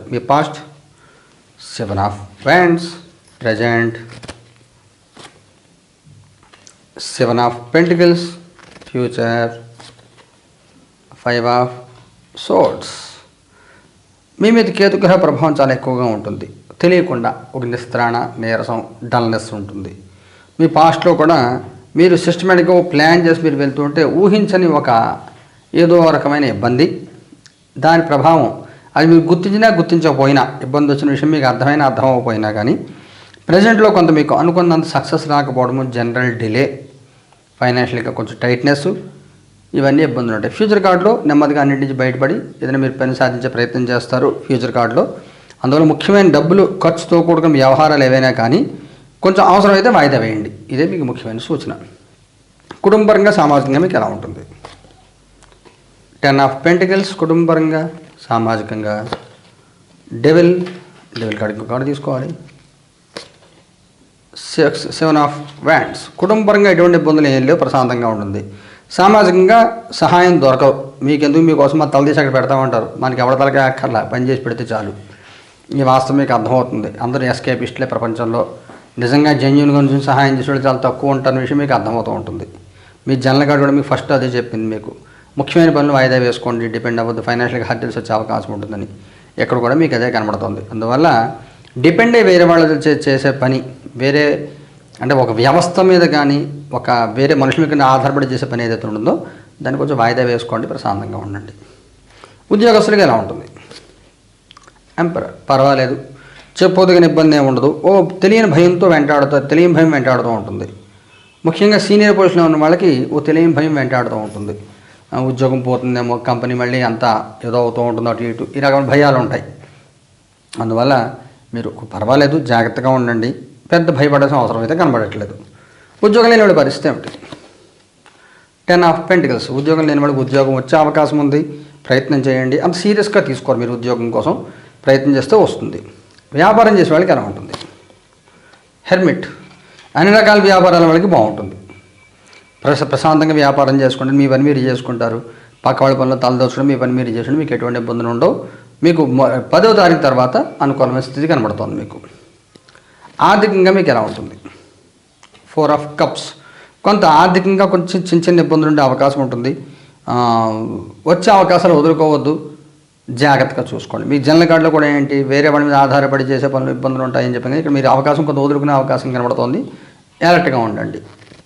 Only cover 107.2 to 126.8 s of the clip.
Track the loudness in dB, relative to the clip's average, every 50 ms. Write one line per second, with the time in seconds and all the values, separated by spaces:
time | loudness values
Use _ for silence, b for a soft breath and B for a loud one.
107.2 | 4 4 4 4 2 2 2 2 0 0 0 0 0 2 2 2 2 0 -2 -2
108.2 | 0 2 4 4 2 2 4 4 4 4 4 2 2 2 4 2 2 2 2 2
109.2 | 2 2 0 -2 -2 0 2 2 4 4 4 4 4 2 2 2 0 0 0 0
110.2 | 0 -2 -4 -4 -6 -8 -10 -10 -10 -12 -14 -18 -20 -20 b b b b b b
111.2 | b b b b b -4 -2 2 2 2 2 2 2 2 4 4 4 4 4 4
112.2 | 4 2 4 4 2 2 2 2 2 2 2 2 2 2 2 2 0 -2 -4 -4
113.2 | -2 0 2 2 2 2 2 0 0 -2 -2 -2 -2 -2 -2 -2 -2 -2 -4 -6
114.2 | -8 -8 -10 -12 -12 -12 -12 -14 -16 b b b b b b b b b -8 -6
115.2 | -4 -4 -2 0 0 0 0 -2 -2 -2 -4 -4 -2 -4 -4 -4 -4 -4 -4 -4
116.2 | -4 -4 -4 -4 -4 -4 -4 -4 -4 -2 -2 -2 -2 -2 -4 -2 -2 0 -2 -2
117.2 | -4 -8 -14 -14 -10 -4 -2 -2 -2 -2 -2 -2 -4 -4 -4 -4 -4 -4 -4 -4
118.2 | -6 -8 -8 -8 -10 -10 -6 -2 0 2 2 2 2 2 2 4 4 4 2 2
119.2 | 0 -2 -4 -6 -8 -10 -18 -20 b b b b b b b b _ _ _ _
120.2 | _ _ _ _ _ _ -12 -8 -6 -4 -2 0 0 2 2 0 0 -2 -8 -14
121.2 | B B B B B B -12 -10 -10 -10 -12 -14 -16 -14 -12 -6 -2 0 2 2
122.2 | 2 0 0 -4 -2 0 0 0 0 0 -2 -4 -2 0 0 0 0 -2 -2 -2
123.2 | -4 -4 -6 -8 -14 -20 -20 -20 -6 0 0 0 2 2 0 2 2 2 2 2
124.2 | 2 2 2 0 0 0 -2 -4 -4 -4 -2 0 0 0 0 0 -2 -4 -6 -8
125.2 | -10 -12 -12 -16 -20 -20 b b b b b b b b b b 0 2 4 4
126.2 | 4 6 6 6 6 4 4 4 2 0 0 -4